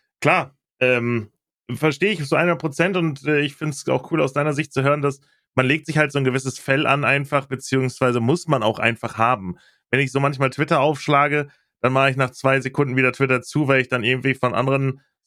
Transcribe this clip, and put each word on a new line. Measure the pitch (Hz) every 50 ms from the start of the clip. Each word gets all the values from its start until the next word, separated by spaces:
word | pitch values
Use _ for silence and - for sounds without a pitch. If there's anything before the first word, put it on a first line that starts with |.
| _ _ _ -
klar, | - 147 170 180 143 139 _ _ _ _ _ -
ähm, | 127 127 127 120 117 120 120 113 104 - _ _ _ _ _ _ _ - 123
verstehe | - - 156 143 - 180 208
ich | 214 165 147
zu | 131 165 147
hundert | 165 175 170 -
Prozent | - 160 139 - 165 185 202
und, | 185 165 160 143 139 -
äh, | 147 151 147
ich | 147 147 -
find's | - 156 151 139 - - -
auch | 131 131 - -
cool | 170 156
aus | 151 139 139
deiner | 147 143 156 147
Sicht | 135 156 -
zu | - 143 135
hören, | 139 147 151
dass | 143 143 139 - _ _ _ _ _ _ -
man | 127 131
legt | 127 143 156 156 -
sich | 151 156
halt | 151 147
so | 143 143
ein | 135
gewisses | 127 123 135 127 131 123 -
Fell | - - 135 139 156
an | - 135 143 139
einfach, | 113 135 143 143 135 147 143 139 -
beziehungsweise | 135 123 - - 131 135 131 127 - - 131 127 120 123
muss | 117 117 - 117 - -
man | 151 131
auch | 107 110 113 -
einfach | - 117 117 - - 120 - -
haben. | 113 117 127 110 95 92 87 - _ _ _ _ _ _
Wenn | - 131
ich | 139 127
so | 127 139
manchmal | 139 139 147 127 139 131
Twitter | - - 156 156 170 147
aufschlage, | 131 151 151 135 - - 147 143 147 147 143 147 143 143 _ _ _ _ _ _
dann | - 127 131
mache | 135 135 135
ich | 127 131
nach | 135 123
zwei | - - - 135 135 135
Sekunden | 123 131 135 - 143 139 127 131
wieder | 131 127 120
Twitter | - 139 131 131 123
zu, | - - - 147 151 131
weil | 135 131
ich | 127 -
dann | 127 123 104
irgendwie | 117 127 127 127 135 131
von | - - 123 120
anderen | 117 127 135 135 135 135 135 131 - _ _ _ _ _